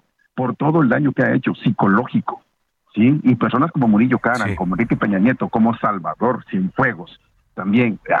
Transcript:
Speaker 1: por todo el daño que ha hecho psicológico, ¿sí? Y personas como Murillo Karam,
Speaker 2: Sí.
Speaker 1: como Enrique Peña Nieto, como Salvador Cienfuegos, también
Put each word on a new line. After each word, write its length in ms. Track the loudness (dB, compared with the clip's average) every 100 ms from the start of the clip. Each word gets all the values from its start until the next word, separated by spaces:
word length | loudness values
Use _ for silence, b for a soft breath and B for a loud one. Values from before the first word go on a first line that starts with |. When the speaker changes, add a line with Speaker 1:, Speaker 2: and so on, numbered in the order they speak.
| _ _ _
Speaker 1:
por 200 | -6 -4
todo 280 | -2 0 2
el 60 | 2
daño 240 | 2 0
que 100 | 0
ha 120 | 0
hecho 180 | 0 -2
psicológico, 880 | -2 -2 0 2 2 0 -4 -4 -10 _ _ _ _ _
¿sí? 240 | 0 2 4
Y 100 | 2
personas 380 | 2 0 0 0
como 160 | 2 2
Murillo 300 | 4 2 0
Karam, 320 | 0 -2 -2
Speaker 2:
Sí. 40 |
Speaker 1:
como 220 | -4 -4 -2
Enrique 200 | -2 -2
Peña 220 | 0 2
Nieto, 300 | 2 0 -2
como 280 | 0 0 0
Salvador 640 | -2 -4 -6 -4 -4 -4 -4
Cienfuegos, 720 | -4 -4 -2 -2 -4 -12 -20 _ _ _
también 440 | -10 -2 0 0 -2 -2 -2